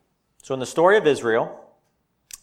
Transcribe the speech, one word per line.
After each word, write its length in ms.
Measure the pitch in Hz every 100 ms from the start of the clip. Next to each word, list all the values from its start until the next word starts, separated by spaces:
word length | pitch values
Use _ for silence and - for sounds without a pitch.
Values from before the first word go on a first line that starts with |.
| _ _ _ _
So 120 | -
in 60 | 131
the 60 | 120
story 300 | - 175 214
of 100 | 151
Israel, 540 | 131 120 113 156 - - _ _ _ _ _ _ -